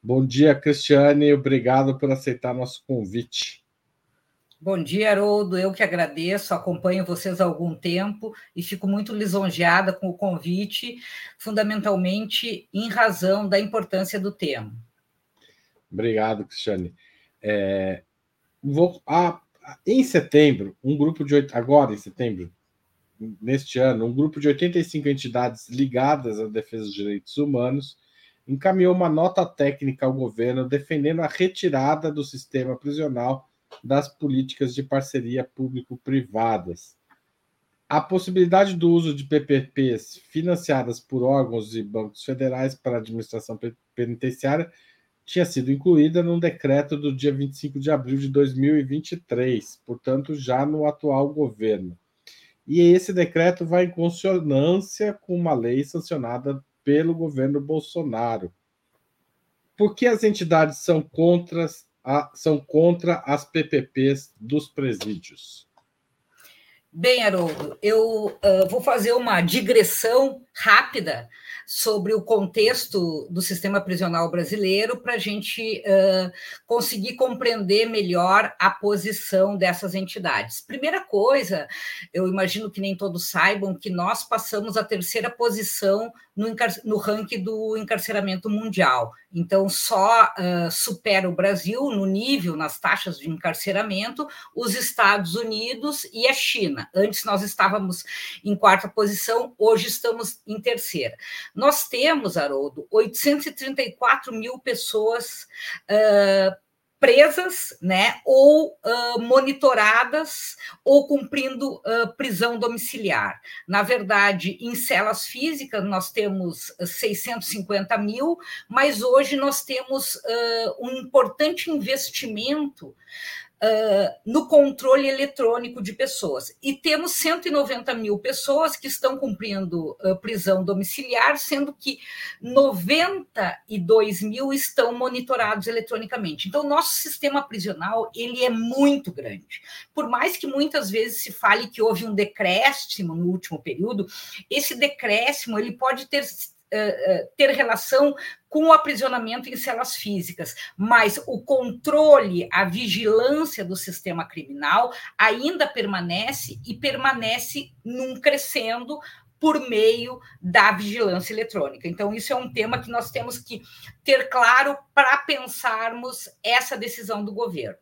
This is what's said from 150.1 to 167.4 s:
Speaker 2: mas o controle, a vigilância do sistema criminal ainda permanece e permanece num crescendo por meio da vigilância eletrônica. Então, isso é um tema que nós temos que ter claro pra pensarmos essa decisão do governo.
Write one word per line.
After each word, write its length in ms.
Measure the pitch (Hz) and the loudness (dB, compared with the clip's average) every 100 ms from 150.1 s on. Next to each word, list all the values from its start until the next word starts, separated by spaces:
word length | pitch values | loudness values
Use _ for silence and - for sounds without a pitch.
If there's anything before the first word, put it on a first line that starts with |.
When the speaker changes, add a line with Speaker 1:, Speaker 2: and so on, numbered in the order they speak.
| 196 170 170 160 - - - | -4 -6 -10 -12 -12 -18 -6
Speaker 2:
mas 420 | 208 233 208 - - | 4 4 4 0 -8
o 160 | 240 | -10
controle, 1080 | - 262 247 247 - 294 302 277 208 175 - | 0 0 0 -6 0 4 10 8 8 -4 0
a 140 | 180 190 | 0 0
vigilância 960 | 190 240 185 214 220 247 302 320 - | -2 -4 -2 2 4 4 0 -2 -6
do 140 | 180 185 | -8 -8
sistema 500 | - 175 185 170 160 | -8 -10 -8 -6 -8
criminal 640 | 165 135 139 147 196 247 - - - | -12 -14 -6 2 2 2 -4 -14 2
ainda 480 | 220 233 285 349 294 | 2 2 -2 0 -2
permanece 920 | 240 208 185 175 180 226 277 - - - | -2 -4 -4 -4 -4 -4 -8 -10 -12 -14
e 60 | |
permanece 1000 | - 277 254 269 247 220 240 - 285 277 _ | -6 -4 0 -2 0 -4 -4 -6 -10 -12 _
num 380 | 226 247 262 254 | -12 -8 -8 0
crescendo 800 | 285 277 - 277 226 240 247 294 - - _ _ | 0 0 -4 -4 -4 -6 -8 -12 -14 -20 _ _
por 300 | 311 302 254 | 2 2 0
meio 500 | 214 220 233 240 247 - - | 4 4 2 -6 -12 -18 -10
da 320 | 180 214 202 | 2 6 6
vigilância 580 | 190 208 226 208 180 180 | 2 -6 -2 0 -2 -4
eletrônica. 560 | 214 220 170 139 - 175 | -8 -6 -4 -6 -6 -10
Então, 260 | 175 202 | -6 -6
isso 200 | 220 - | -6 -4
é 20 | 254 | -4
um 160 | 247 | -4
tema 300 | 233 214 240 | -4 -2 -4
que 100 | 233 | -4
nós 180 | 240 - | -6 -4
temos 280 | 262 240 247 | -8 -8 -12
que 240 | - 226 - - - - | -12 -16 -16 -20 -20 -8
ter 240 | - 269 - | 2 2 2
claro 500 | 254 233 254 277 285 _ | 4 6 6 4 -2 _
pra 220 | - 262 277 | 4 4 2
pensarmos 1080 | - 277 254 - 247 220 226 240 247 - - _ | 0 -6 -6 -6 -4 -2 -4 -6 -12 -12 -16 _
essa 320 | 226 240 247 247 | 0 0 0 -8
decisão 480 | 233 233 208 208 | -8 -10 -8 -6
do 80 | 208 | -6
governo. 480 | 202 | -6